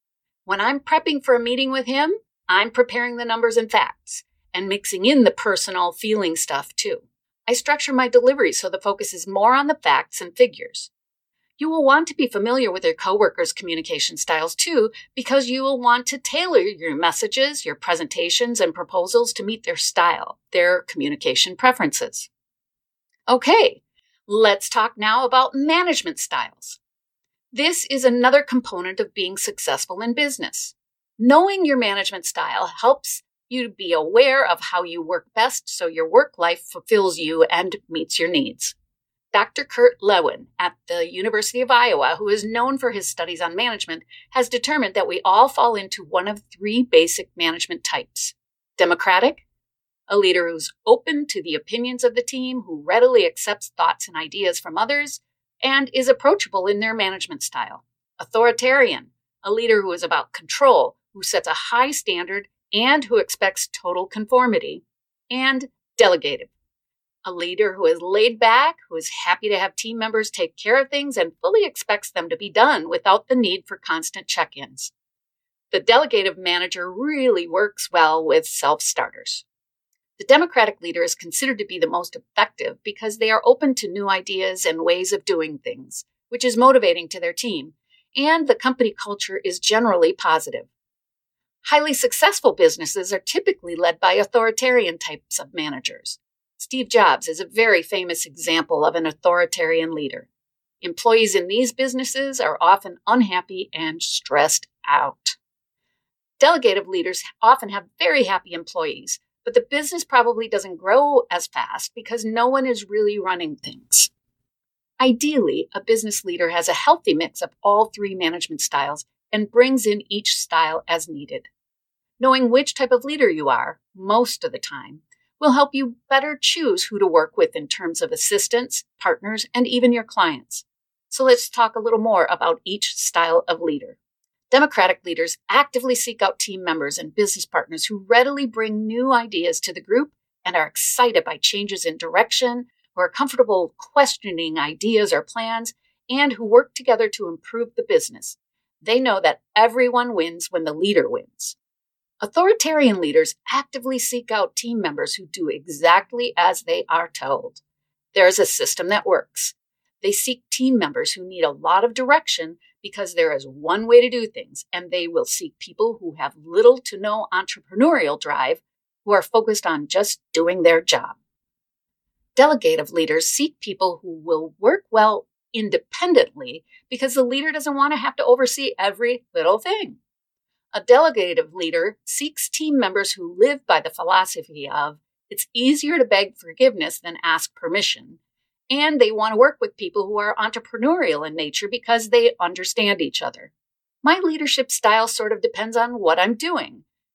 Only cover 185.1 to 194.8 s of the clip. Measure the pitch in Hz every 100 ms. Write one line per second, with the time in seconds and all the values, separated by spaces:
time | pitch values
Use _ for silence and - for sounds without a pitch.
185.1 | _ _ 208 - 233 262 294 294 339 240
186.1 | 196 202 - 165 160 262 202 156 - 170
187.1 | 170 165 160 - - 165 196 196 - -
188.1 | - _ _ _ _ - 277 302 294 214
189.1 | 214 220 214 277 - 247 - 185 202 196
190.1 | 208 208 - 214 220 - 226 262 349 214
191.1 | 147 156 160 147 - 202 - - 233 220
192.1 | 240 233 - 175 180 185 - 202 180 147
193.1 | - 151 - - _ _ _ _ _ 285
194.1 | 370 339 311 285 - 247 -